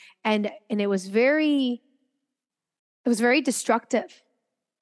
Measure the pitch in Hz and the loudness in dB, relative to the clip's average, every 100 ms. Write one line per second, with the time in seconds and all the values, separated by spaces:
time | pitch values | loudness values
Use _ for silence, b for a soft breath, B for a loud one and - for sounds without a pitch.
0 | B B 220 214 208 - - 208 202 196 | B B -2 -2 -2 -8 -6 -2 0 -2
1 | 190 214 262 302 302 285 254 240 _ _ | -2 2 2 2 2 0 0 -4 _ _
2 | _ _ _ _ _ _ _ _ _ _ | _ _ _ _ _ _ _ _ _ _
3 | 247 220 240 285 262 - - 160 - 233 | -2 0 2 2 0 -2 0 -2 0 -4
4 | - - _ _ _ _ _ _ | -4 -16 _ _ _ _ _ _